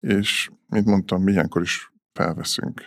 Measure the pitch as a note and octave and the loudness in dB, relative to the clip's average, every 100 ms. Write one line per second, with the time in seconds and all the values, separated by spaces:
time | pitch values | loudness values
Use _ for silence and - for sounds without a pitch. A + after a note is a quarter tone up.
0 | - G2+ G2+ - - - _ A2 G#2 G2+ | 2 0 2 -4 -6 -10 _ 0 4 2
1 | F2+ F#2 F#2+ G2 D#2 - F2 - - _ | 2 0 2 4 2 0 -2 -6 -10 _
2 | _ - F2 D#2+ D#2+ - - A#2+ | _ -4 -4 -2 -6 -6 -6 -8